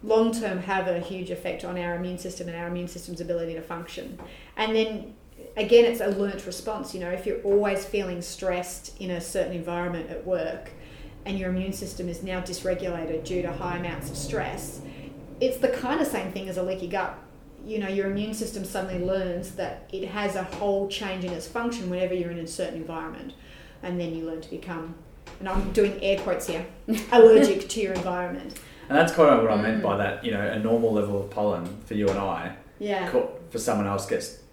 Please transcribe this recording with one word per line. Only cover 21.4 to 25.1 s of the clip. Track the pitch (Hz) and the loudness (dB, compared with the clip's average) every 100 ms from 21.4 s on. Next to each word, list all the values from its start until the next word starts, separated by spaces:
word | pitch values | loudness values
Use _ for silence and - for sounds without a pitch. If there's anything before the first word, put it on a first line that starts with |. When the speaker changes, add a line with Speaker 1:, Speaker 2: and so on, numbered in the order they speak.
| - | -6
Speaker 1:
function | - 240 233 180 | -2 -2 -2 -4
whenever | 180 180 | 0 0
you're | 180 170 | 0 -2
in | 170 | -4
a | 165 | -8
certain | - 175 165 | -4 -4 -4
environment. | 160 160 160 - - - - - - - | -8 -8 -8 -10 -12 -14 -18 -20 -20 -12
And | 185 175 | -4 -2
then | 170 | -2
you | 165 160 | -4 -6
learn | 160 | -6
to | - | -8
become, | 160 175 165 160 170 - | -12 -8 -8 -8 -12 -16